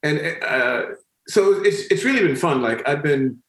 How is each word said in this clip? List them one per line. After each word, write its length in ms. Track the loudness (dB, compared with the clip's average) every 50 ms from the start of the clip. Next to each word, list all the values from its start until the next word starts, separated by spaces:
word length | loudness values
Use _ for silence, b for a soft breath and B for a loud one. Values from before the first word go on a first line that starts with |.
| -2
And, 160 | -2 -2 -2 -4 -6 -6 -6 -4
uh, 400 | -2 0 0 0 0 0 -2 -4 -6 -10 -16 _ _ _ _ _ 0
so 360 | 2 2 4 4 2 4 2
it's, 240 | 0 0 0 0 0
it's 160 | 0 0 2
really 220 | 0 2 2 2
been 100 | 2 0
fun. 260 | 0 0 0 0 0
Like, 260 | 0 -2 -2 -2 -2 -4
I've 140 | -4 -2
been 400 | 0 0 0 2 0 -2 -4 -6 _